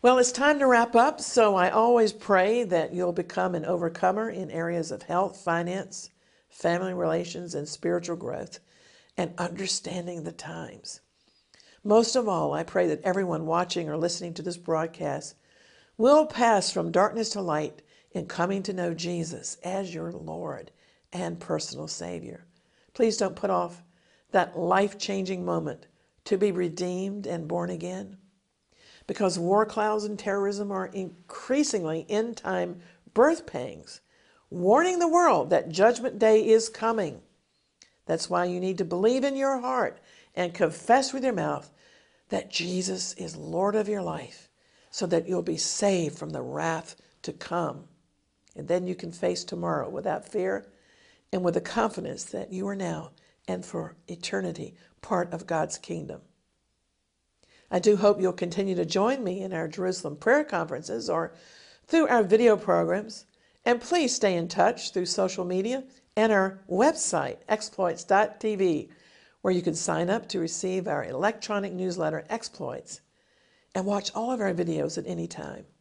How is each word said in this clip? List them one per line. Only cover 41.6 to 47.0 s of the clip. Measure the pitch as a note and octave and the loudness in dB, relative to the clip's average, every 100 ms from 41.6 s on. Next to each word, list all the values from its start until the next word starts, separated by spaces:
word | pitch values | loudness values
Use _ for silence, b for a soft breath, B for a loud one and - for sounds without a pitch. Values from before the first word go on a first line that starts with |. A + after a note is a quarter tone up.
| - b b b b b b | -8 b b b b b b
that | F#3+ F#3 | -6 -4
Jesus | - E3+ F#3 F#3 F#3 F3+ | -6 -4 -4 -4 -4 -8
is | - E3+ D#3+ | -8 -12 -12
Lord | D3+ E3 G3 | -6 0 2
of | G#3+ G3+ | 2 0
your | G#3 | -2
life, | F3 D#3 - - _ b b b b | -4 -8 -12 -20 _ b b b b
so | - F3+ | -6 0
that | E3+ E3+ | 0 0
you'll | F3+ | -2
be | F3 D#3+ | -2 -2
saved | - - G3+ F#3 D#3 C#3+ | -4 0 2 2 0 -6
from | D#3 | -10
the | D3 | -8
wrath | B2 C#3+ E3 D#3+ D#3+ - | -8 -4 -2 -4 -8 -20